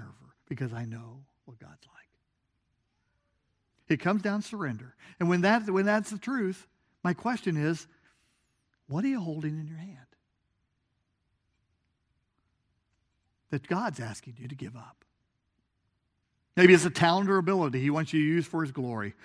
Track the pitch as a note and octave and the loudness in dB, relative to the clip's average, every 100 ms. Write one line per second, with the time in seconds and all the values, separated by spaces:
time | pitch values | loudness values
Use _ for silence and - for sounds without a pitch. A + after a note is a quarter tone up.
0 | G#2 - - _ - B2 B2+ A#2 A#2 A2+ | -14 -18 -20 _ -10 -6 -6 -6 -8 -10
1 | A#2 B2+ C#3 _ - A#2 C3+ D3 _ - | -14 -20 -20 _ -20 -20 -20 -20 _ -20
2 | - _ _ _ _ _ _ _ _ _ | -20 _ _ _ _ _ _ _ _ _
3 | _ _ _ _ _ _ _ _ - D3+ | _ _ _ _ _ _ _ _ -2 0
4 | F3 G#3 G3+ G#3 G3+ G#3 D#3 A2 B2 - | 2 0 0 -2 -4 -6 -6 -6 -10 -20
5 | - - E3+ F3+ F#3+ A3+ G#3 F#3+ G3+ G#3+ | -14 -2 2 4 6 4 4 2 4 2
6 | G#3 G#3 - C4+ F#3+ - - _ _ _ | 0 -8 -6 -2 -2 -4 -12 _ _ _
7 | F3+ F3 A3+ B3 - D#3 D3+ E3 - _ | -2 -2 -2 -2 0 0 2 0 -6 _
8 | _ _ _ _ _ _ _ _ - C#3+ | _ _ _ _ _ _ _ _ -8 -2
9 | C4+ C4 E3+ D#3 D3+ D#3 D3+ D#3+ F#3 C#3+ | -2 -2 -2 -4 -4 -6 -8 -12 -14 -18
10 | B2+ _ _ _ _ _ _ _ _ _ | -20 _ _ _ _ _ _ _ _ _
11 | _ _ _ _ _ _ _ _ _ _ | _ _ _ _ _ _ _ _ _ _
12 | _ _ _ _ _ _ _ _ _ _ | _ _ _ _ _ _ _ _ _ _
13 | _ _ _ _ - C#3+ - F3 A#3 C3 | _ _ _ _ -8 -8 -4 -2 -2 -6
14 | A2+ G#2 - A#2+ B2 C#3 F#2 A#2 G#2+ - | -10 -10 -16 -16 -14 -12 -12 -14 -20 -20
15 | _ _ _ _ _ _ _ _ _ _ | _ _ _ _ _ _ _ _ _ _
16 | _ _ _ _ _ - F3+ F3+ E3 - | _ _ _ _ _ 4 8 8 6 2
17 | E3+ F3+ G3 G3 E3+ G3 D3+ B2+ C#3 D3+ | 2 4 2 2 2 2 0 0 0 0
18 | D#3 D#3+ D3+ E3+ D#3+ E3 D#3 C3 B2+ A2+ | 0 0 2 2 0 -4 -4 -4 -6 -4
19 | G2+ - | -6 -10